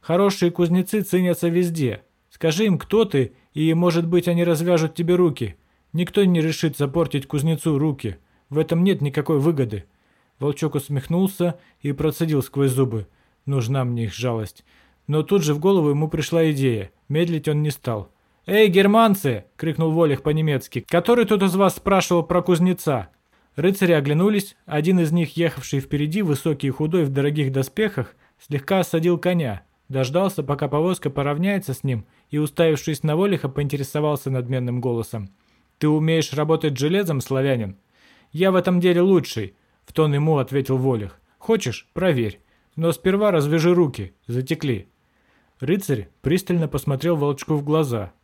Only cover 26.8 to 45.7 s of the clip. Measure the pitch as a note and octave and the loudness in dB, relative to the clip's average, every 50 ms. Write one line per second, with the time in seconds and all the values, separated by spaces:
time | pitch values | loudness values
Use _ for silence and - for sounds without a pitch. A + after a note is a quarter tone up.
26.8 | D#3 D#3 E3 F#3 D#3+ C#3 C3+ C#3 C#3 C#3+ D3+ D3+ D3 C3+ C3 C3+ C3 - _ - | -4 -2 0 0 0 0 0 0 0 0 0 0 -2 -2 0 -2 -4 -4 _ -2
27.8 | A3 G#3 G3+ - A#2+ - - _ _ _ _ _ - _ C#3+ C#3 - - G3 F#3+ | -2 -2 -2 -4 -8 -8 -10 _ _ _ _ _ -12 _ -6 -6 -2 0 0 0
28.8 | F3 - - E3 D#3+ F3+ F3 E3+ E3+ F3+ F3+ F3 D#3 B2 G2+ E2+ _ _ _ _ | 0 0 -2 0 2 2 0 2 0 0 0 0 -2 -2 -6 -8 _ _ _ _
29.8 | _ _ C3 C3 C3 A#2+ C#3 F3 F#3+ F#3+ F#3 - C#3+ C3 C#3+ C3+ D3+ C#3 D3 D3 | _ _ -4 -2 -2 0 0 0 0 0 -2 -4 -4 -4 -2 -2 -2 -2 0 0
30.8 | D#3+ F3+ F#3 - - D3 C3+ - C#3 C#3+ D3 D3 F3 G3 G3+ F#3+ F#3 - C3 - | 0 0 -2 -2 -4 -6 -4 -2 -4 -2 -2 -2 -2 -2 -2 -2 -4 -6 -8 -4
31.8 | - C#3 B2+ A2+ G2 _ _ _ _ _ - D3+ D3+ D3 - - E3+ E3 D#3 C#3 | -4 -4 -4 -4 -6 _ _ _ _ _ -4 -4 -4 -4 0 2 2 2 2 0
32.8 | - - D#3 - - D#3 D3+ D#3+ F#3+ G3+ G3 D3 - C#3 C3 - C#3+ C#3 C#3+ C#3 | -2 -6 -6 -4 -2 -2 0 0 0 0 0 -2 -2 -6 -4 -4 -4 -4 -4 -6
33.8 | C#3 - - D3+ D3+ D3+ D3+ C#3 - C#3 C3+ C3 A#2+ A#2+ C3 B2+ B2+ B2 A#2+ B2 | -6 -4 -4 -2 0 0 -2 -2 -4 -4 -4 -4 -4 -4 -4 -4 -4 -4 -4 -4
34.8 | A#2+ B2+ A#2+ A#2 A2 - - A2+ G2+ G2 _ _ _ _ _ _ _ _ _ _ | -4 -2 -2 -4 -4 -6 -8 -10 -10 -12 _ _ _ _ _ _ _ _ _ _
35.8 | - D3+ D3+ D#3 D#3 D#3+ D#3+ D#3+ D3+ - - C#3+ D3+ D3+ D#3+ D#3 D#3 D#3 C#3 A#2+ | 0 0 2 2 2 2 2 0 0 -2 -2 -4 0 0 0 0 0 -2 -2 0
36.8 | C3+ D3+ F3+ G3+ G#3 E3+ D#3 C3+ - - C3+ C3 C3+ C#3 C3 A#2+ A2 F#2+ G2 _ | -2 0 0 0 0 0 -2 -4 -4 -2 -2 0 0 0 0 0 -2 -6 -10 _
37.8 | _ _ _ _ _ _ _ _ _ _ _ D3+ F#3 F#3+ F#3 F#3 F3+ F#3+ F3+ F3+ | _ _ _ _ _ _ _ _ _ _ _ 0 0 2 2 2 2 2 2 2
38.8 | E3+ F#3 F3 F3 F3 F#3+ G3 F3 C#3 - - A#2 G#2 F#2+ - _ _ _ _ _ | 4 4 4 4 4 4 4 4 2 0 -6 -8 -8 -8 -10 _ _ _ _ _
39.8 | _ - - - D#3 D3+ C#3+ C#3+ D3+ D#3+ D#3+ C#3+ B2+ - C3 C#3+ C3 - C3+ C3 | _ -10 -2 0 0 2 2 2 2 2 2 2 0 0 -2 -4 0 0 -2 0
40.8 | B2+ C3+ B2+ A2+ G#2 F#2 - _ _ _ _ _ - - A3+ G#3+ - C3 A2 - | 0 0 0 -2 -4 -8 -12 _ _ _ _ _ -2 -2 0 0 0 -4 -8 -8
41.8 | - _ _ - F3+ F#3 D#3 B2+ A2+ G#2 F#2+ - _ _ _ _ _ _ _ - | -12 _ _ -2 0 0 2 2 0 -2 -6 -10 _ _ _ _ _ _ _ -4
42.8 | D#3+ E3+ E3 - - F#3 F#3+ G3 G#3+ G#3+ F#3 D#3+ C#3+ D3 D3+ E3 D3+ F3 F3+ F3 | -2 -2 -2 0 0 0 0 2 2 2 2 2 2 2 2 2 4 4 4 4
43.8 | F3 D3 B2 - G2+ F2+ _ _ _ - A#2 B2 C3 C3 D#3+ D#3 - C#3+ A#2+ G2 | 2 2 0 -6 -10 -12 _ _ _ -8 -6 -6 -4 -4 -6 -4 -2 -4 -4 -4
44.8 | F2 _ _ _ _ _ _ _ _ _ _ _ _ _ _ _ - B2+ | -6 _ _ _ _ _ _ _ _ _ _ _ _ _ _ _ -4 -2